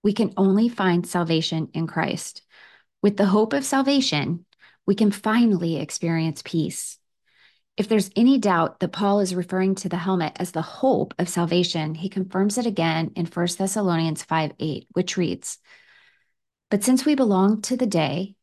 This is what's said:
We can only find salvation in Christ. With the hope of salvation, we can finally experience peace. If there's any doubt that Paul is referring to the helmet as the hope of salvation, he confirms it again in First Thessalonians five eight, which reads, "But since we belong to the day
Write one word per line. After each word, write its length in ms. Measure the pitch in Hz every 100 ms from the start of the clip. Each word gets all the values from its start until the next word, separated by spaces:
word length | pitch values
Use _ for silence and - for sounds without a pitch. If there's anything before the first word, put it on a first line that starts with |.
We 100 | 208
can 200 | 208 214 -
only 320 | 196 196 233
find 380 | 233 190 175 170
salvation 600 | 180 165 165 160 160 156
in 120 | 160 160
Christ. 560 | 165 160 - - - _ - - _ _ _
With 140 | 208 202
the 100 | 196
hope 260 | 202 220
of 120 | 277
salvation, 800 | 269 269 269 277 269 151 139 170 _ _ _ _ -
we 80 |
can 160 | 190 214
finally 680 | 202 220 226 233 185 170 160
experience 680 | 151 - 170 165 160 156
peace. 540 | - 165 156 - - - _ _ _ _ _ _ _ -
If 120 | 208
there's 220 | 220 196 -
any 220 | 240 269
doubt 420 | 208 170 165 -
that 120 | 175
Paul 280 | - 202 202
is 140 | 190
referring 420 | 180 180 185 190 190
to 120 | 180
the 100 | 175
helmet 340 | 175 185 156 -
as 140 | 180
the 120 | 160
hope 520 | 160 - 262 226 - -
of 100 | 175
salvation, 680 | - 170 175 175 165 156
he 140 | 156 190
confirms 500 | 196 185 190 202 208
it 80 | 233
again 460 | 202 220 160 165
in 120 | - 170
First 320 | - 175 -
Thessalonians 640 | 190 214 196 165 165 156
five 300 | - 160 151 -
eight, 300 | 156 147 -
which 240 | - 185 -
reads, 420 | 170 90 - - _ - _ _ _ _ _ _ _ _ _
"But 120 | 208
since 220 | 226 254
we 100 | 302
belong 480 | 285 247 190 196 214
to 140 | - 254
the 100 | 247
day 480 | 180 147 143 196 -